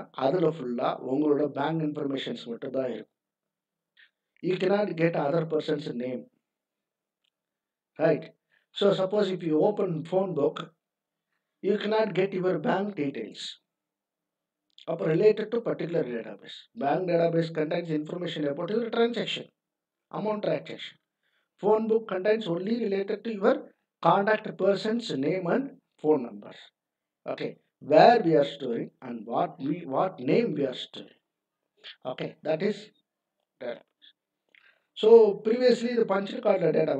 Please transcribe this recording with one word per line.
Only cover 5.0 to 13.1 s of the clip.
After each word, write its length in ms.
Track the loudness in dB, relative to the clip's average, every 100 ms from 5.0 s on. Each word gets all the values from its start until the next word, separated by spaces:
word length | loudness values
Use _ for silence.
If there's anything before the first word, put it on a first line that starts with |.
get 140 | 0 2 0
other 180 | 0 0
person's 360 | -2 -2 -4 -4 -6
name. 200 | -6 -8 -10 _ _ _ _ _ _ _ _ _ _ _ _ _ _ _ _ -2
Right? 240 | 0 0 -2 _ _ _ _
So, 220 | 0 2
suppose 380 | 2 0 0 0 -2
if 60 | 0
you 80 | 2 2
open 200 | 2 -2 -4 -2
phone 220 | -2 0
book, 240 | 0 -2 -2 -12 _ _ _ _ _ _ _ _ _
you 160 | -2 0
cannot 340 | 0 0 0
get 200 | 0 -2
your 260 | 0 0 0
bank 360 | 0 0 -2 -4
details 600 | -6